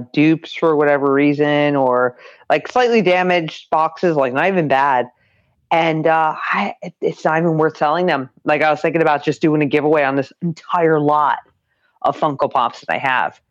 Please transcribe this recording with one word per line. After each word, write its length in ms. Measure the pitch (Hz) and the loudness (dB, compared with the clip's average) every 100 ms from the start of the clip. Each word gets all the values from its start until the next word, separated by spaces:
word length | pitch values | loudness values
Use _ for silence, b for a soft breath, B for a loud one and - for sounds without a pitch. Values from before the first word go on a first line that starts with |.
| 120 | -4
dupes 420 | - 151 160 - | 0 2 2 -4
for 220 | - 165 147 | -4 0 2
whatever 380 | 147 143 139 | 2 2 2
reason, 640 | 139 147 143 147 147 147 143 | 2 2 2 0 2 0 0
or, 400 | 131 123 123 - B B B | 0 2 0 -4 B B B
like, 180 | 151 - | -4 -2
slightly 340 | 254 247 233 | 0 2 2
damaged 680 | 180 180 185 180 160 - - | 2 2 2 0 -2 -10 -4
boxes, 480 | 160 160 - 180 151 | 0 0 -2 -2 0
like, 160 | 131 | 0
not 140 | 131 170 | 0 0
even 200 | 196 151 | 0 0
bad. 400 | 135 143 127 120 _ _ _ _ _ - | 2 2 0 -2 _ _ _ _ _ -4
And, 360 | 165 165 160 160 | -2 0 0 0
uh, 280 | 160 156 156 - | 2 0 -4 -6
I, 240 | - 202 - | -4 -6 -8
it, 120 | 180 - | -16 -8
it's 240 | 165 165 | -6 -4
not 140 | 175 160 | -2 0
even 200 | 170 160 | 0 0
worth 200 | 156 156 | 0 0
selling 280 | 151 165 180 | -2 0 0
them. 220 | 143 131 _ | -2 -4 _
Like, 180 | - 151 | -2 0
I 80 | 156 | 0
was 120 | 147 | 0
thinking 200 | 165 165 | -2 0
about 220 | 160 143 | 0 0
just 180 | 156 147 | -2 -2
doing 200 | 160 151 | 0 0
a 40 | 143 | 0
giveaway 380 | 147 147 156 | 0 2 2
on 140 | 139 139 | 2 -2
this 160 | 127 - | -4 -6
entire 580 | 175 160 - 180 165 156 | -8 -8 -6 0 2 2
lot 380 | 147 151 147 - - _ _ _ _ _ | 2 2 0 -2 -8 _ _ _ _ _
of 180 | - - | -4 -2
Funko 320 | 156 139 139 | -2 -2 -2
Pops 300 | 135 120 - | 0 -2 -4
that 120 | - | -8
I 40 | 80 | -4
have, 420 | 135 127 82 - _ | -2 -2 -2 -8 _